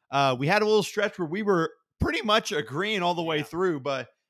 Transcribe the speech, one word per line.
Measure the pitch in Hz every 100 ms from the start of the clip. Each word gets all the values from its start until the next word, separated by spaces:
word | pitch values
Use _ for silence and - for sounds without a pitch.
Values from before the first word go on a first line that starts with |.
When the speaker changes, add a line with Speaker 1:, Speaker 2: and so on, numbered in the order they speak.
| _
Speaker 1:
Uh, | 139 139 127
we | 143
had | 208
a | 214
little | 214
stretch | - 208 208 -
where | 160
we | 190
were | 208 180 160 - _ -
pretty | 160 -
much | - 220 -
agreeing | 151 135 143 208 208
all | 175
the | 170
way | 165 156
Speaker 2:
Yeah. |
Speaker 1:
through, | 147 165 185 147
but | 139 135 120 _